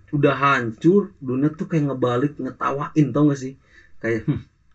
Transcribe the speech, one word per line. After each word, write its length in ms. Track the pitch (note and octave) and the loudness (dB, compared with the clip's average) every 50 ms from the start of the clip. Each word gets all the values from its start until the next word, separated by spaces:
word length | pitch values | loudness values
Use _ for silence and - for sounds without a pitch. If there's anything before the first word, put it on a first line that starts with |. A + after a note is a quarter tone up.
| - - | -10 -6
udah 240 | D3+ C#3+ C#3+ C#3+ C3 | -2 2 2 2 2
hancur, 800 | C3 C#3 C#3 C#3 B2+ A#2+ A2 A2 - - E3 G3 G3+ F#3 - - | 2 2 2 2 2 0 -4 -6 0 2 4 4 4 2 0 -6
dunia 300 | _ C#3 B2 B2 C3 C#3+ D#3 | _ -8 -4 -2 0 0 -2
tuh 220 | D#3 - F3+ - | -2 -4 -6 -2
kayak 160 | F3 D#3 D3 | 0 0 0
ngebalik, 480 | C#3 C3 B2+ B2+ B2 A#2+ B2 C#3 D3 C#3+ | 0 -2 -2 0 0 0 0 0 -2 -4
ngetawain, 720 | - C3 B2+ B2 - - - C3+ C#3+ D3+ D#3 - D#3+ D3 A#2+ | -6 -10 -10 -8 -6 -6 -6 -4 -6 -8 -2 2 2 2 2
tau 220 | A2+ C#3+ D3+ D3 | 2 2 2 2
gak 80 | C#3 C3+ | 2 0
sih? 160 | B2+ C3 C#3 - _ _ _ - - _ - | -6 -10 -14 -16 _ _ _ -20 -20 _ -18
Kayak, 320 | - - A2+ A#2 A2 - | -8 -6 -4 -4 -2 -4
"Hmm, 160 | D#3 C3 - - - _ _ _ _ _ | -4 -6 -6 -8 -12 _ _ _ _ _